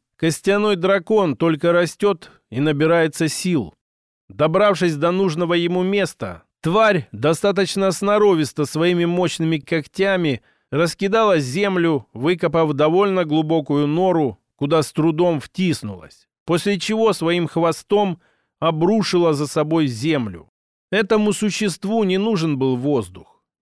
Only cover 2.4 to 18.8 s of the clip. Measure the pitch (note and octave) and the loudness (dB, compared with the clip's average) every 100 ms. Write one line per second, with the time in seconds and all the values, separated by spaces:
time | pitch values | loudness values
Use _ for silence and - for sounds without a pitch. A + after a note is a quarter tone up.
2.4 | _ A2+ D3+ C#3+ D#3 E3+ D#3+ - D#3+ - | _ -2 0 2 2 2 2 0 -4 -2
3.4 | F#3 D#3+ F#2 _ _ _ _ _ _ F#2+ | -2 -2 -2 _ _ _ _ _ _ -2
4.4 | D#3 F3+ G#3 F3 F3 D3 E3+ F3+ G3 D#3 | 0 4 2 2 0 0 0 0 0 -2
5.4 | F3 F3 E3+ F3+ F#3 G3+ F#3 - G2 E2 | -2 0 0 0 0 0 -2 -6 -12 -12
6.4 | _ _ D#3+ G3+ A3 F#3 - G#2 C#3+ E3 | _ _ -2 2 4 2 -2 -2 0 2
7.4 | G3+ G3 F#3+ G3 F#3+ F3 G3 G#3+ G#3 E3+ | 0 0 -2 0 -2 0 0 4 4 2
8.4 | C#3+ - C#3+ D#3 E3+ F3 E3+ F3 F3 - | 0 -2 -4 0 0 0 0 0 -2 -2
9.4 | D#3+ D#3+ - E3 D#3 - G3 F#3+ D#3+ A#2+ | -2 -2 -2 -4 -4 -2 0 0 0 -2
10.4 | _ _ - C#3 E3 - G3 A3+ G#3+ E3+ | _ _ -8 -2 -2 -2 -2 2 2 2
11.4 | C3 D3+ G3+ F#3 E3+ C#3+ - A2 C#3+ F3+ | 0 -2 -2 0 0 0 -4 -6 -2 0
12.4 | E3+ E3 D#3+ C#3+ D3+ F3 G3+ F#3 D#3+ D#3 | 0 0 0 2 2 2 2 0 0 0
13.4 | D#3 E3 D3 D3 D3 D#3+ F#3 E3 C#3 G#2 | 0 -2 0 -2 0 0 0 2 0 -4
14.4 | _ - C#3 D#3+ D3 - D#3+ D#3 F3+ D#3 | _ -6 0 0 0 0 0 2 0 0
15.4 | - - F#3 C#3+ G#2 F#2 - _ _ _ | -6 -4 -2 -2 -6 -14 -18 _ _ _
16.4 | - E3+ G#3 G3+ - A3 A3 F#3 E3 F3 | -4 -2 0 -2 -2 0 2 2 0 -2
17.4 | D#3+ E3+ E3 D#3 - G#3 G3 E3 _ _ | -2 0 -2 -2 -2 0 0 -4 _ _
18.4 | _ - D#3+ D#3 | _ -4 -2 0